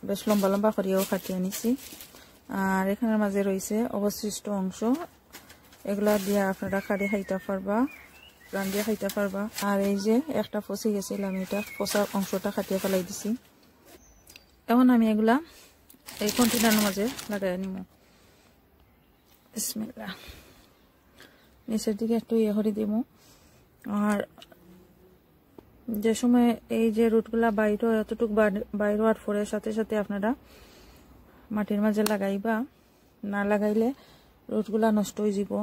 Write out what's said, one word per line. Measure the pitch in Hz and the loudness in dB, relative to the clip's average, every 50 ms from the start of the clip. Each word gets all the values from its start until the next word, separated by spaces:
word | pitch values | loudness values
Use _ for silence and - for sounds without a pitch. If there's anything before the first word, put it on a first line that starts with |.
| - - | -4 -6
বেশ | 202 196 - 226 | -6 -4 0 2
লম্বা | 214 208 196 190 196 | 2 4 4 2 2
লম্বা | 202 202 220 214 - | 4 2 2 0 2
করিয়াও | 190 190 190 190 190 - | -2 0 2 0 0 0
কাটিয়ে | - 185 - - 190 185 185 | -2 -4 -4 -4 -4 -2 -2
নিছি। | 185 202 - - 226 247 277 - - - - - - - - - - - - _ - - 196 196 | -4 -4 -4 -2 -2 -2 -2 -4 -14 -16 -18 -18 -20 -20 -20 -20 -20 -20 -20 _ -10 -4 -2 0
আর | 196 190 190 190 196 196 | 0 2 2 2 0 0
এখানের | - - 226 220 214 214 | 0 0 0 2 2 2
মাঝে | 202 196 202 196 202 | 2 2 0 0 0
রয়েছে | 190 190 185 - 208 214 233 - - 202 | 0 -2 -2 -2 -2 -2 -2 -2 -2 -2
অবশিষ্ট | 202 208 202 - - 214 196 - - 208 208 196 | -2 -2 -2 -2 -6 -6 -6 -6 -6 -6 -4 -2
অংশ, | 190 190 185 - 214 226 254 320 349 - - _ _ _ - - - - - - _ - - - - - | -2 -4 -4 -2 0 0 0 0 -2 -10 -16 _ _ _ -20 -20 -20 -20 -20 -20 _ -20 -20 -14 -6 -4
এগুলা | 202 202 208 208 208 208 190 | -2 0 2 2 2 2 2
দিয়ে | 190 202 202 196 190 | 0 2 2 2 2
আপনারা | 190 - - 196 185 196 196 - | 0 -4 -4 -2 -2 -2 -2 -2
কাটে | 208 196 202 202 | -2 -2 0 0
খাইতে | 208 202 196 - 190 190 - - | -2 -2 -2 -2 -4 -6 -4 -4
পারবা, | 196 190 190 196 202 220 254 294 - - - - - - - - - _ - - - | -6 -4 -2 -2 0 0 0 0 -2 -10 -20 -20 -20 -20 -20 -20 -20 _ -20 -8 -6
রান | 196 196 190 | -4 -4 -2
দিয়ে | 196 202 208 220 | -2 -2 -2 -2
খাইতে | 220 202 - 196 - | -2 -2 -2 -4 -2
পারবা। | 208 202 196 190 196 202 220 - - - 202 | -2 -2 -2 -2 -4 -6 -6 -6 -4 -2 0
আর | 202 196 196 196 | 0 2 2 0
এই | 202 196 196 | 0 0 2
যে | 214 220 233 302 - - - | 2 2 2 2 0 -2 -4
একটা | 214 - - 208 208 | -4 -2 -4 -8 -6
ফসে | - 196 202 - 220 208 | -6 -8 -4 -2 -2 -2
গেছিল, | 202 190 - 202 196 202 196 | -2 -2 -4 -4 -4 -4 -4
আমি | 190 190 190 | -4 -4 -4
এটা | - - 202 214 - - | -4 -4 -6 -6 -6 -6
ফসা | - 202 196 - 208 208 196 - 202 | -6 -6 -2 0 0 0 0 0 -2
অংশটা | 196 - - 190 190 202 202 | -2 -2 -4 -2 -2 -2 -4
কাটিয়ে | - 196 - 190 190 - | -4 -4 -2 -2 -2 0
ফেলাই | 196 190 185 180 180 | 0 0 0 -2 -4
দিছি। | 202 - - 202 226 254 _ - _ _ _ _ _ _ _ - - - - - - _ _ - - - _ _ _ _ _ - | -10 -8 -4 -4 -4 -4 _ -16 _ _ _ _ _ _ _ -20 -20 -20 -20 -20 -20 _ _ -20 -20 -20 _ _ _ _ _ 2
এখন | 226 240 254 254 254 | 4 6 8 8 8
আমি | 233 226 220 220 | 6 6 4 4
এগুলা | 214 220 220 233 285 330 - - - - - _ _ _ _ - _ _ - - - 208 | 4 4 4 4 4 2 -4 -18 -20 -20 -20 _ _ _ _ -20 _ _ -20 -8 -4 -4
এই | 208 208 - | -2 2 2
কন্টেনারের | 247 226 233 233 214 233 220 214 214 | 2 2 2 2 2 4 4 4 2
মাঝে | 208 190 196 202 240 277 - - - | 2 0 0 -2 -2 -4 -6 -8 -8
লাগাই | 208 202 196 190 180 180 190 | -6 -4 -2 -2 -4 -4 -6
নিব। | 190 190 190 190 - _ _ _ _ _ _ _ _ _ _ _ _ _ _ _ _ _ _ _ _ _ _ _ _ _ _ _ _ _ _ _ _ - | -6 -8 -10 -12 -14 _ _ _ _ _ _ _ _ _ _ _ _ _ _ _ _ _ _ _ _ _ _ _ _ _ _ _ _ _ _ _ _ -10
বিসমিল্লাহ। | 226 214 - - 214 214 - - - 220 196 185 - - - - - - - - - - _ _ _ _ _ _ _ _ _ _ - - - _ - _ _ _ _ _ - | -8 -8 -6 -6 -6 -8 -10 -10 -12 -12 -12 -12 -14 -16 -20 -20 -20 -20 -20 -20 -20 -20 _ _ _ _ _ _ _ _ _ _ -20 -20 -20 _ -20 _ _ _ _ _ -4
নিচের | 226 220 - - 214 202 | -4 -2 -2 -2 -2 -2
দিকে | 226 220 233 226 | 0 0 0 -2
একটু | 220 _ 226 226 | 0 _ 2 2
ইয়ে | 220 214 208 214 | 2 2 2 2
করে | 208 220 208 208 | 0 0 0 0
দিব। | 220 202 208 220 285 _ _ _ - - - - - - _ - _ _ _ _ _ - 202 208 208 | -2 0 0 -2 -2 _ _ _ -20 -20 -20 -20 -20 -20 _ -20 _ _ _ _ _ -6 -2 0 2
আর | 208 208 202 - - - - - - - - - - - - - _ - _ - - - _ _ _ _ _ _ _ _ - - - - - - - 233 208 208 | 2 2 0 -2 -4 -8 -20 -20 -20 -20 -20 -20 -20 -20 -20 -20 _ -20 _ -20 -20 -20 _ _ _ _ _ _ _ _ -20 -20 -20 -20 -20 -10 -6 -6 0 0
যে | 226 220 214 | 0 0 2
সময় | - 247 240 247 240 240 233 - - - 233 226 | 4 4 6 6 6 4 4 0 -4 -4 0 2
এই | 226 226 214 214 | 2 2 4 4
যে | 233 226 220 | 4 4 4
রুটগুলা | 226 220 - - 233 226 233 214 202 | 2 2 2 0 2 2 2 2 2
বাইর | 220 214 208 208 - | 2 2 2 2 2
হয়, | 226 226 220 214 | 2 2 2 0
এতটুকু | - 226 220 240 220 208 214 | -2 -2 -2 -2 0 4 4
বাইর, | 220 214 190 208 220 - - 208 | 4 4 4 0 -6 -6 -4 -2
বাইর | 208 208 208 208 | 0 0 2 2
হওয়ার | 220 226 220 220 - | 4 2 2 2 -2
পরে | - 208 208 208 208 - | -4 -2 -2 -2 -2 -4
সাথে | 214 208 220 220 220 | -4 -4 -4 -2 -2
সাথে | 220 202 220 214 202 | -2 -2 0 -2 -2
আপনারা | - 208 202 196 214 269 - - - - - - - - - - - - - - - - - - - - - - - 214 | -2 -4 -2 0 -2 -2 -2 -6 -20 -20 -20 -20 -20 -20 -20 -20 -20 -20 -20 -20 -20 -20 -20 -20 -20 -20 -20 -14 -6 -4
মাটির | 214 208 - 208 202 208 | -4 -2 -2 0 2 2
মাঝে | 214 208 208 214 214 | 2 2 2 2 2
লাগাইবা, | 214 202 196 196 196 202 196 226 226 220 247 294 _ _ _ _ _ _ _ _ _ _ - 202 | 0 0 0 -2 -2 -2 -2 -2 -2 -2 -2 -6 _ _ _ _ _ _ _ _ _ _ -8 -4
না | 202 202 202 202 | -2 -2 0 2
লাগাইলে | 208 208 208 214 208 220 226 240 277 - - - - - - _ _ _ _ - | 2 2 2 0 2 2 0 0 -2 -4 -12 -20 -20 -20 -20 _ _ _ _ -6
রুটগুলা | - 214 214 - 196 220 214 226 214 214 | -4 -4 -4 -2 -2 2 2 4 2 2
নষ্ট | 202 - - - 208 | 0 -2 -4 -2 -2
হয়ে | 214 202 196 | -2 0 -2
যাব। | 202 190 196 202 | -2 -2 -4 -4